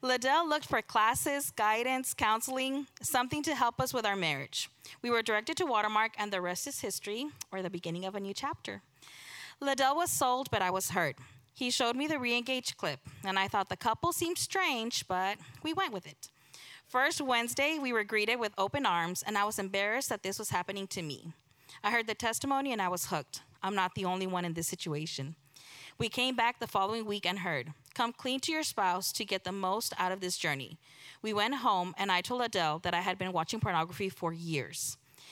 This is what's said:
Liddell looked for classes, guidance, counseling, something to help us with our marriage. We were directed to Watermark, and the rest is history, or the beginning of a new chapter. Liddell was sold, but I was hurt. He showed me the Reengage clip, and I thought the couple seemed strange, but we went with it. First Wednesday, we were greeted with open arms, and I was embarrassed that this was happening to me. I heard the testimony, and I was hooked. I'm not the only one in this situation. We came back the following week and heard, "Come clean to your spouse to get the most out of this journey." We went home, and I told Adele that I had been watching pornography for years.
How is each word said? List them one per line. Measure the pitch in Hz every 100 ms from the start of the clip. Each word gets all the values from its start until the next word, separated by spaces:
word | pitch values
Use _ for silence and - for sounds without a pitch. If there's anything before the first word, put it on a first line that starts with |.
Liddell | 254 254 262 311 330
looked | 302 -
for | 240
classes, | - 220 220 254 302 285 277
guidance, | - 214 220 247 262 254
counseling, | - 220 220 247 262 262 269 269 -
something | - 254 247 302
to | 311
help | 277 240 -
us | 262
with | 247
our | 214
marriage. | 196 165 139 139 - - _ - -
We | 240
were | 233
directed | 226 214 220 320
to |
Watermark, | 339 220 214 214 220 -
and | 208
the | 190
rest | 180 180 285
is | -
history, | 214 - 202 220 294 - -
or | 190
the | 185
beginning | 175 170 170
of | 190
a | 202
new | 196
chapter. | 196 - 220 - 202 - _ - - - - - -
Liddell | 277 269 262 294
was | 359
sold, | - 254 254 269
but | 214
I | 185
was | 190 -
hurt. | 180 156 - - - _
He | - 247
showed | 240 233 247
me | 302
the | 294
Reengage | 247 240 233 254 - -
clip, | 175 135 - -
and | 196 190
I | 196
thought | 214 185
the | -
couple | - 339 349
seemed | - 339 349
strange, | - 392 349 247 226 - -
but | 185 190 214 - -
we | 311
went | 330 359
with | 196 147
it. | 139 - _ _ - - - -
First | 254 285 330
Wednesday, | 269 233 233 240 285 311
we | 262
were | 226
greeted | 208 214 214 240
with | 220 202
open | 196 285
arms, | 233 170 170 180 -
and | 208
I |
was | 208 214
embarrassed | 190 196 208 240 -
that | 214
this | 190 196
was | 214
happening | 185 180 202 196
to | 196
me. | 160 135 165 - _ _ - -
I | 208
heard | 240 226
the |
testimony, | 214 220 226 277 269 277
and | 233
I | 185
was | 180 -
hooked. | 160 135 - - -
I'm | 190
not | 202 185
the | -
only | 185 185 185
one | 180
in | 175
this | 165 170
situation. | 180 170 147 156 - 147 160 _ - - - - -
We | 226
came | 254 254 247
back | 233 -
the | 233
following | 202 196 226 214
week | 208
and | 175 190
heard, | 180 143 139 - -
"Come | - 240
clean | - 254 262
to | -
your | 311
spouse | 302 - 185 185 185
to | -
get | 208 190
the | 180
most | 196 185 208 - -
out | 185
of | 190
this | 180 -
journey." | 165 139 120 - - - - -
We | 220
went | 208 220
home, | 269 233 190 180 165
and | 196
I | 180
told | 180 247
Adele | 233 196 160 160
that | 175
I | 170
had | 185 185
been | 185
watching | 175 160 226
pornography | 226 165 165 180 190
for | - 165
years. | 165 170 151 110 - - - _ - -